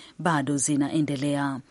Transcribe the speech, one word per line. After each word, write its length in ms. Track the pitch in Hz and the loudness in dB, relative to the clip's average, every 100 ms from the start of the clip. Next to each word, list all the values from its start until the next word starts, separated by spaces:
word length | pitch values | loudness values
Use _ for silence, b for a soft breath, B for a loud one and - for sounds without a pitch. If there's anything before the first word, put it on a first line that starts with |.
| B - | B -2
bado 380 | 170 156 135 143 | 2 2 2 0
zinaendelea. 1040 | 139 143 143 160 147 139 147 143 139 135 - | 2 2 2 0 0 0 -2 -2 -2 -6 -12